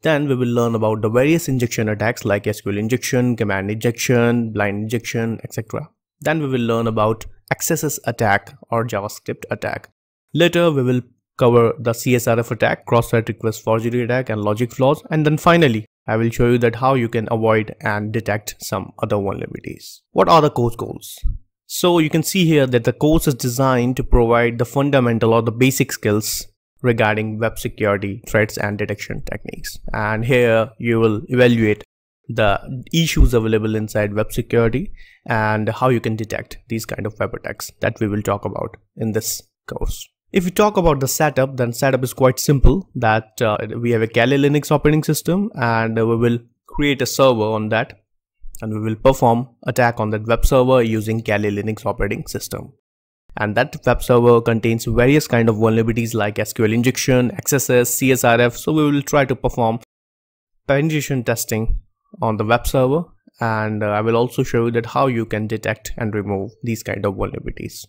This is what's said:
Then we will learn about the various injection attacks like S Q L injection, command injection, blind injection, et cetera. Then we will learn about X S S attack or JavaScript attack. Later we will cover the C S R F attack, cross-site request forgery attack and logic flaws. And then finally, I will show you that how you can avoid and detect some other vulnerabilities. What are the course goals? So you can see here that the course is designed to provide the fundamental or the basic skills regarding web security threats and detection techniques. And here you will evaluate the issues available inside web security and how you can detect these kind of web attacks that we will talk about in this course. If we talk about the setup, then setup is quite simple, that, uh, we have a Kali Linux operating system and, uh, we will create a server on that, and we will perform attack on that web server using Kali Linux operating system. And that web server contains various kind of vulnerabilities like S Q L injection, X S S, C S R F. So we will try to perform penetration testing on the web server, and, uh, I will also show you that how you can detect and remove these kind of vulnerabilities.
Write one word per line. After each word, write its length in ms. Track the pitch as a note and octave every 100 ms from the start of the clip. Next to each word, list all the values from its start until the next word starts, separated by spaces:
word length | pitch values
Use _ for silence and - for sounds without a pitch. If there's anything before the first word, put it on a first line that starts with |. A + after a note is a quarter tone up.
Then 260 | D#3+ D3+ D3
we 80 | B2+
will 140 | B2
learn 260 | A#2+ A#2 A2+
about 260 | G#2+ A2
the 80 | G#2+
various 380 | A#2 C#3 E3 D#3
injection 400 | C3+ A#2 - G#2+
attacks 380 | G#2 G#2+ B2 A2+
like 200 | G2+ G#2+
S 140 | G#2
Q 140 | -
L 40 | G2+
injection, 600 | A2 B2 - B2+ B2 A#2
command 340 | G#2 G2 G2
injection, 800 | A2 A#2+ A#2 - B2 A#2+ A#2+ A2+
blind 320 | G#2+ G2+ G2+
injection, 560 | A2 A#2 - A#2+ A2+ A2 -
et 80 |
cetera. 360 | - A2+ - D#3+ _ _ _
Then 220 | D3 D#3+
we 80 | C#3+
will 100 | C3
learn 280 | A#2 A#2 A2+
about 380 | A2 G#2+ A2+ - - _
X 200 | - -
S 140 | E3 D3+
S 140 | -
attack 500 | - A#2 A2 G2+ - - -
or 160 | A#2 A#2
JavaScript 600 | A2 G#2 - - - -
attack. 400 | B2 - - - _ _ _ _
Later 380 | C#3+ E3+ E3+ E3+
we 120 | C#3+
will 180 | B2 B2 - _ _ -
cover 360 | B2+ A#2+ A#2 -
the 140 | A#2
C 220 | A2+ - B2
S 120 | A#2+
R 100 | A#2
F 140 | A#2
attack, 340 | A#2 A#2 - -
cross-site 440 | A#2+ A#2 A#2 A2
request 340 | A2 A2+ -
forgery 380 | - A2+ A#2 A#2+
attack 280 | A#2 B2 B2+
and 120 | A2
logic 320 | G#2 G#2+ A#2+
flaws. 280 | - C3 D3+ -
And 160 | D#3 D3+
then 120 | D3+
finally, 480 | - E3+ D3+ A2 G#2+ _ -
I 120 | A2+
will 120 | A2+
show 200 | - A#2+
you 80 | A#2+
that 180 | A#2+ A2+
how 200 | C3 C3+
you 120 | A2+
can 220 | A#2 G#2+
avoid 420 | A#2 A2 A2 G#2 -
and 320 | A2 G#2 G#2
detect 440 | A2 G#2 G#2 - -
some 320 | - G2+ F#2+ -
other 140 | A2 G#2
vulnerabilities. 840 | G2 - - - - - - - _
What 160 | - F#3+
are 140 | E3+
the 80 | D3
course 260 | C3 A#2+ -
goals? 420 | - - - - - - _ _ _
So 340 | - F3+ F3
you 100 | D#3
can 140 | D#3+
see 220 | D3+ G3 E3
here 220 | D#3 C3
that 160 | B2
the 80 | A#2
course 340 | A#2 D3 D#3+ D#3+
is 100 | B2+
designed 600 | B2+ A#2+ C3+ B2+ B2 B2+
to 80 |
provide 540 | A#2+ B2+ A#2 A#2 A#2+ A#2
the 80 | A#2+
fundamental 680 | C#3 C#3+ C#3 A#2+ A2+ A2+
or 80 | A2+
the 100 | A#2
basic 400 | A2+ C3 - C3
skills 520 | - G#2+ G#2 - - - _ _ _
regarding 580 | B2 A2+ A2 G#2+ A2 G#2+
web 180 | A2+ -
security 640 | A#2 - G#2+ G2+ G2+ G#2 -
threats 300 | A2 G#2+ -
and 200 | G#2 G2+
detection 440 | G#2 G2+ - -
techniques. 560 | - - - - - - -
And 320 | A2 G#2+ A2 A2+
here 460 | B2+ A#2+ A2+ A2 -
you 220 | A#2 A#2
will 220 | A2+ G#2+ -
evaluate 560 | B2 B2 A#2+ G#2+ G#2 - _ _ _ -
the 320 | A#2 G#2+ G2 - C3 -
issues 400 | E3 E3 - -
available 440 | A#2 A2 A2 G#2+ A2
inside 360 | G#2+ A2 G#2
web 200 | G2+ A2
security 580 | - - A#2 A2+ B2+ G3 - - _ -
and 440 | A2+ G#2+ G#2+ G#2+
how 180 | G#2+ B2+
you 140 | A#2+
can 160 | A#2 A2
detect 400 | G#2+ - - - _
these 180 | A2+ -
kind 200 | - G#2
of 120 | -
web 160 | G2+
attacks 380 | - - - - _
that 180 | G2 A2
we 80 | G#2+
will 120 | G#2
talk 220 | G2 G2+
about 320 | G#2 G2+ - - _ -
in 160 | A2+
this 280 | G#2+ - - - _ -
course. 400 | - - - - _ _
If 120 | - F3+
we 60 |
talk 240 | - G#3+ G#3
about 240 | E3+ C#3
the 80 | C3
setup, 500 | - D#3 C3+ C3+ C3
then 140 | A#2+
setup 320 | A#2 C#3 C3
is 80 | B2
quite 280 | - C3 B2+
simple, 500 | - C#3+ - F#3+ - -
that, 440 | A2+ A2 A2 -
uh, 160 | A2+ G#2 G#2+ A#2
we 140 | A#2+
have 100 | A#2
a 60 | A2+
Kali 280 | A#2+ A#2+ C#3
Linux 360 | C#3+ D3 C#3+
operating 320 | D3+ - D3+
system 480 | D3 D3+ - F3+ G#3
and, 440 | - A#2+ A2+ A2+ A2+
uh, 100 | A2+
we 80 | A#2
will 220 | A#2+ A#2 - _ _
create 360 | - D3 C3
a 20 | B2
server 380 | - C3+ A#2
on 260 | G#2+ A2 G#2+
that, 320 | A2 B2+ - _ _ _ _ - -
and 140 | A2
we 60 | G#2+
will 160 | A2 G#2+
perform 520 | C3+ C3 B2 A#2 - _ -
attack 320 | A#2+ A#2+ A#2
on 100 | G#2+
that 160 | G#2+ A2
web 180 | A#2
server 380 | - C3+ B2+ C3
using 400 | A#2 A2 G#2 A2+
Kali 300 | A2+ G#2 G#2
Linux 340 | G2+ G#2 G#2+ G#2
operating 400 | G2+ G2+ A2 -
system. 480 | - - - - _ _ _ _ _ _ -
And 180 | G#2 G#2
that 180 | C#3 - -
web 160 | A#2+
server 400 | - B2 A#2+ A#2
contains 440 | A#2 A2+ A2+ A2+ -
various 420 | A2+ B2 D3 -
kind 220 | B2 A2+
of 80 | G#2+
vulnerabilities 580 | A2+ A2 A2+ A2+ A#2 A#2
like 240 | G#2 G#2
S 120 | A2
Q 140 | - A2
L 80 |
injection, 580 | A2+ A#2+ - - B2+ B2 -
X 180 | -
S 160 | C#3 -
S, 240 | B2+ A#2+
C 180 | - C3
S 120 | B2+
R 180 | B2 A#2
F. 160 | A#2+ -
So 160 | -
we 160 | D#3 D3
will 140 | C#3+
try 220 | C#3 D3 C3+
to 100 | B2+
perform 440 | B2 - A2+ A2+ _ _ _ _ _ _ _ _ -
penetration 560 | C#3 D#3+ D3+ C3 C#3
testing 560 | A#2 A#2 - A2 A2+ - - _ _ -
on 140 | A2+ G#2+
the 80 | G#2+
web 200 | A#2+ -
server, 380 | C#3+ C3 D3 F3 _ _ _
and, 440 | A2+ A2 G#2+ G#2+
uh, 40 | G#2
I 140 | G#2
will 140 | A2+ A#2
also 260 | B2 -
show 240 | C3 B2 A#2
you 60 |
that 160 | A#2 A2+
how 180 | B2 C3+
you 220 | A#2 A2+
can 180 | G#2+ G#2+
detect 480 | A2 - G#2+ - -
and 180 | A2+ G#2+
remove 360 | G2+ G2 G2 _
these 180 | A#2+ A2+
kind 240 | - G2 G2+
of 80 | G2
vulnerabilities. 720 | G2 - - - - -